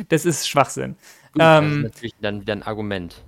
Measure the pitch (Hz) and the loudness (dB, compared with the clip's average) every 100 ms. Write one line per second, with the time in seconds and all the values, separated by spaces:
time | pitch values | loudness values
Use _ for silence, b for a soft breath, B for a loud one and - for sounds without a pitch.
0 | 196 160 165 147 - 143 131 - 131 135 | -2 -2 0 -2 0 2 0 0 -10 -10
1 | b b b - 165 156 151 147 143 - | b b b 2 6 6 4 -2 -6 -8
2 | 113 - 107 101 101 104 - 107 104 98 | -14 -8 -8 -6 -6 -6 -6 -8 -6 -6
3 | 87 - | -8 -14